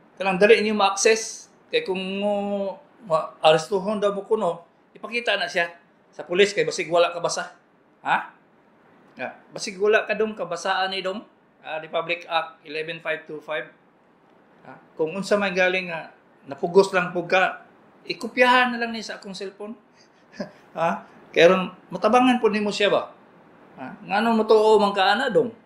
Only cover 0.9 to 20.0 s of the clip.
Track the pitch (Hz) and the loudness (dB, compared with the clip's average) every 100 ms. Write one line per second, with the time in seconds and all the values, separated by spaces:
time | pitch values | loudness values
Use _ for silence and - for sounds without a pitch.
0.9 | - 226 220 - - - _ _ 156 - | 2 2 2 -2 -14 -20 _ _ -4 -4
1.9 | 190 190 196 202 202 202 202 196 185 - | -6 -6 -4 -2 -2 -4 -4 -6 -10 -18
2.9 | _ 175 160 - - 160 160 - 196 190 | _ -2 -2 -2 0 4 4 2 -4 -2
3.9 | 208 202 196 - 220 180 165 - _ _ | -2 -2 -4 -4 -2 -2 -4 -12 _ _
4.9 | - 208 233 233 202 175 180 170 - _ | -18 -8 -4 -2 -2 -2 -2 -4 -6 _
5.9 | _ _ - - 180 196 175 151 - 156 | _ _ -18 -4 2 2 2 -2 -2 0
6.9 | 170 170 175 160 185 - - _ _ _ | 2 2 0 -4 -4 -8 -14 _ _ _
7.9 | _ - 165 - - _ _ _ _ _ | _ -2 -2 -2 -16 _ _ _ _ _
8.9 | _ _ - 123 - _ 147 226 180 208 | _ _ -12 -12 -12 _ -12 -10 -2 2
9.9 | 214 185 202 220 214 170 170 196 185 190 | 2 0 -4 -4 -6 -8 -6 -2 -2 -2
10.9 | 190 185 202 - _ _ _ 139 156 156 | -4 -6 -8 -12 _ _ _ -12 -10 -6
11.9 | 165 160 175 170 165 160 - 160 151 160 | -6 -4 -6 -2 -4 -4 -10 -12 -10 -8
12.9 | 165 160 156 - 151 151 156 - - _ | -8 -6 -8 -8 -14 -8 -8 -10 -18 _
13.9 | _ _ _ _ _ _ _ - 131 _ | _ _ _ _ _ _ _ -20 -20 _
14.9 | - 160 190 185 208 196 180 185 185 180 | -6 -4 -4 -2 0 0 2 2 0 -4
15.9 | 160 - - _ _ 135 139 180 180 185 | -10 -12 -20 _ _ -16 -8 2 4 4
16.9 | 185 175 175 165 185 180 - - _ _ | 0 -2 -4 0 2 2 -2 -16 _ _
17.9 | _ - - 226 254 247 254 247 233 233 | _ -12 -10 -6 2 4 4 2 -2 -6
18.9 | 226 208 185 208 185 196 202 208 233 _ | -8 -12 -14 -14 -12 -12 -12 -16 -16 _
19.9 | _ | _